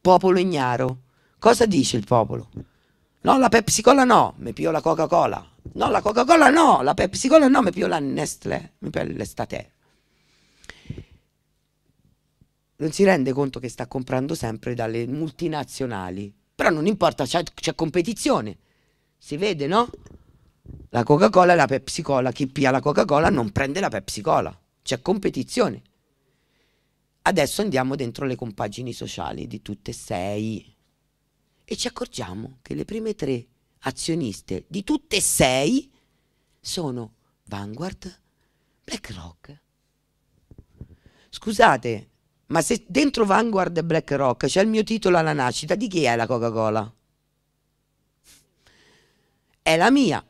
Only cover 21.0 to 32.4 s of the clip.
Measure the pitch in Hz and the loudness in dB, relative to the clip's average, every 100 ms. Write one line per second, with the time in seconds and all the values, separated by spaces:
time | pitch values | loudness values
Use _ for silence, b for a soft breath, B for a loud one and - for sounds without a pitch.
21 | 113 147 214 185 180 170 131 131 - - | 2 4 6 6 6 6 4 0 -4 -8
22 | 156 135 127 123 135 147 135 131 143 - | -2 0 0 -2 -6 0 2 2 0 0
23 | 220 147 170 160 110 - 135 165 233 104 | 2 2 2 0 -2 -2 -4 -2 -4 -6
24 | - - 127 151 85 - _ _ - 123 | -8 -8 -2 0 -2 -10 _ _ -8 -6
25 | - 202 214 135 127 - 190 98 _ _ | -2 -2 -2 -6 -6 -2 -2 -4 _ _
26 | _ _ _ _ _ _ _ _ _ _ | _ _ _ _ _ _ _ _ _ _
27 | _ _ - 185 139 - 208 131 127 143 | _ _ 0 2 0 0 -2 0 -2 -4
28 | 120 120 139 123 120 98 110 101 127 113 | -6 -6 -6 -6 -8 -8 -8 -8 -12 -10
29 | 110 - 76 65 117 104 - 101 - 120 | -12 -8 -10 -10 -12 -14 -12 -12 -12 -14
30 | - 101 95 104 110 107 - _ _ _ | -8 -6 -4 -4 -6 -8 -14 _ _ _
31 | _ _ _ _ _ _ _ 214 247 - | _ _ _ _ _ _ _ -8 -8 -8
32 | 247 - 101 92 | -12 -10 -10 -12